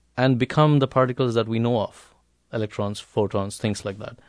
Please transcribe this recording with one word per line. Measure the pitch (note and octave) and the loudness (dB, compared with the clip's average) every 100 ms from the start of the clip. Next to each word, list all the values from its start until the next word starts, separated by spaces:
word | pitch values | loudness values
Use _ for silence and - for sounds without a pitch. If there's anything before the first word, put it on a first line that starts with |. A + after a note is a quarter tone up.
| _ - | _ 0
and | C3 A#2+ | 2 2
become | B2 - D3+ D3 | 2 2 4 4
the | C3 | 2
particles | C3 B2+ B2+ B2+ | 2 0 0 0
that | A#2 G#2+ | 0 0
we | A2+ | 0
know | A#2 A#2+ | 0 0
of, | G2 - - _ _ _ _ | -2 -8 -20 _ _ _ _
electrons, | A#2+ G#2+ - G2+ G#2 | -6 -6 -4 -6 -6
photons, | - - G2+ G#2 G2 - | -6 -2 -2 -2 -4 -4
things | A2 G2+ | -4 -4
like | G#2 G2+ | -6 -10
that. | - - | -14 -16